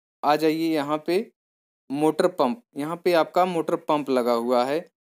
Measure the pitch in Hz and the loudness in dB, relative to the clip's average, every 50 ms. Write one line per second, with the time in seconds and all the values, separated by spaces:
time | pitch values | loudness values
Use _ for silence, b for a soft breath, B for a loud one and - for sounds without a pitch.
0 | _ _ _ _ - 143 151 151 160 160 156 160 165 165 160 151 139 143 151 151 | _ _ _ _ 0 0 0 2 2 0 0 0 -2 -2 -2 -2 -2 -2 -4 -4
1 | - 170 175 202 233 - _ _ _ _ _ _ _ _ _ _ _ - 135 147 | -2 -2 -2 -2 -2 -6 _ _ _ _ _ _ _ _ _ _ _ -10 -4 0
2 | 151 156 151 - 180 180 180 - 139 123 117 - - _ - 143 143 156 170 170 | 0 0 2 2 0 0 0 0 0 0 0 -4 -10 _ -10 -10 -8 -8 -8 -4
3 | - 185 175 160 151 - - 175 180 185 175 165 156 175 170 165 - - 156 147 | 0 2 2 2 2 2 2 0 0 2 0 -2 -2 -2 -4 -4 -2 -2 -2 -2
4 | 135 135 131 127 117 120 120 117 117 123 127 120 123 135 147 165 175 - _ _ | 0 0 0 0 2 2 0 0 0 0 2 2 2 0 -2 -4 -6 -8 _ _
5 | _ | _